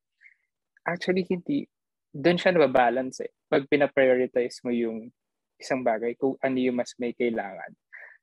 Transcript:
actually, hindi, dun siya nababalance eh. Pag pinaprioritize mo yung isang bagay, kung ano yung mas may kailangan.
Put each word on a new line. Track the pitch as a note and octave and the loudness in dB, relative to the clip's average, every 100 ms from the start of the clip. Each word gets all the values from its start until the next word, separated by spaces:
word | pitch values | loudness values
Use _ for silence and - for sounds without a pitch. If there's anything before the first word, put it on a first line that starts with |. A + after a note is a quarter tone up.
| _ _ _ _ _ _ _ _ - | _ _ _ _ _ _ _ _ -6
actually, | F3 - F#3 F3+ | -4 -2 -2 -2
hindi, | F#3 - D3 - _ _ _ _ D3 | -4 -2 -6 -6 _ _ _ _ -2
dun | D3+ F3 | 0 2
siya | F#3+ | 2
nababalance | F3 C3+ C3 A#2+ B2 C3 - - | 4 4 4 4 2 -4 -8 -14
eh. | - _ | -16 _
Pag | D3 C#3 | -2 0
pinaprioritize | C#3+ C#3 - C3 B2+ B2+ B2+ A#2+ - | 2 2 4 4 4 2 -2 -4 -6
mo | B2+ | -4
yung | A#2+ A2+ A2+ A#2+ _ _ _ _ _ | -2 -2 -6 -12 _ _ _ _ _
isang | - C3+ | -6 -2
bagay, | B2 A2 A#2 A#2 | 0 0 -2 -2
kung | C3+ C3+ | -2 -2
ano | C3+ B2+ | -2 0
yung | B2+ B2 | 0 -2
mas | A#2+ - | -6 -6
may | A#2+ | -8
kailangan. | - A#2+ A2+ G2 F#2 - - _ - - - | -2 -2 -2 -6 -10 -16 -18 _ -20 -20 -20